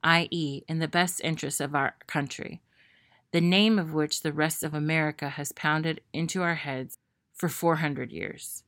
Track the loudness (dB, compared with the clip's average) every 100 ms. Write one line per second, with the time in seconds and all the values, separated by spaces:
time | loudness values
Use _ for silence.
0 | 6 4 4 -2 -2 -4 -4 -2 0 2
1 | 2 2 -2 -2 -2 -4 -2 0 0 -2
2 | -4 -2 -2 -6 -10 -12 _ _ _ _
3 | _ _ _ 2 4 6 6 4 2 0
4 | 0 0 -4 0 0 0 -4 -2 0 2
5 | 2 -2 -8 -6 -8 -2 0 2 0 -4
6 | _ -4 -2 0 0 -2 -4 -6 -8 -12
7 | _ _ _ -2 -2 2 2 2 0 -2
8 | -6 -8 -8 -10 -12 -14